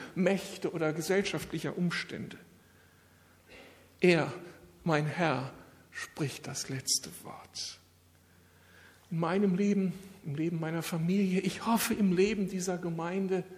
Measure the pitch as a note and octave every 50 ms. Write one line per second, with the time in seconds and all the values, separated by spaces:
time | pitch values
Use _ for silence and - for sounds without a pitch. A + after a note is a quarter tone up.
0 | - - - E3+ F#3 F3+ G3 F3+ - - - - - - - D#3+ D#3 D#3 D#3 E3
1 | D#3 - F#3 G3+ G3 - - D3+ - - - D#3+ - - - - F3 E3+ - -
2 | - - - - - - - - - - - - - - - - - - _ -
3 | - - - - - - - - - - - - - - - - - - - -
4 | F#3 F3+ E3+ D#3 C#3+ - - - - - - - - - - - - E3+ D#3 D3
5 | D3+ D3+ - F3+ E3+ D#3 C3 C3 C3+ C3+ - - - - - - - - - -
6 | - - - - D3 B2+ - - - C#3 C#3 - - - C3+ C3 - - - -
7 | - - - - - - - - - - - - - - - - - - _ _
8 | _ _ _ - _ _ _ - - _ _ - - - - - - - - -
9 | - - F3 D#3+ E3+ E3 F3+ G3+ G#3 G3 F3 F#3 G3+ G3+ G3+ G3 F#3+ F3+ - -
10 | - - - - - E3 C#3 D3+ D#3 E3+ E3+ D#3+ D#3+ D#3+ E3 E3 D#3 - F3+ E3
11 | E3 F3 F#3+ G3+ G3 F#3 F3+ F#3+ - G3 - - - A3 A#3 G#3 - - A3 A3+
12 | G3+ F#3 F3 F3+ G3 G#3+ A3 G#3 G3 F3+ F#3+ F#3 F3 F#3+ F3+ E3+ F3+ E3+ E3 E3
13 | E3 E3+ F#3 G3 F#3+ F#3 F#3 F3+ F3+ - -